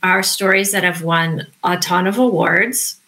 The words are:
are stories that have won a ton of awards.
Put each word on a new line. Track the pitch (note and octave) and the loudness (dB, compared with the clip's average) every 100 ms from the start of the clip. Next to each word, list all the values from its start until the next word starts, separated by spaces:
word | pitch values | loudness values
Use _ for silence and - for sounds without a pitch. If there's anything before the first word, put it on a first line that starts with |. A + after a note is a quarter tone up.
are | F#3 F#3+ | 0 2
stories | F#3+ - F#3+ F#3+ G3 | 0 -2 0 0 0
that | G3 | 0
have | F3+ E3+ | 0 -2
won | E3 E3 E3 D3 - - | 0 0 0 -4 -8 -6
a | - F3+ | -2 -2
ton | - F3+ F#3 | 0 0 0
of | A3 | 2
awards. | B3+ F3 E3 E3+ A#3 B3+ - - | 2 2 2 2 0 -2 -6 -10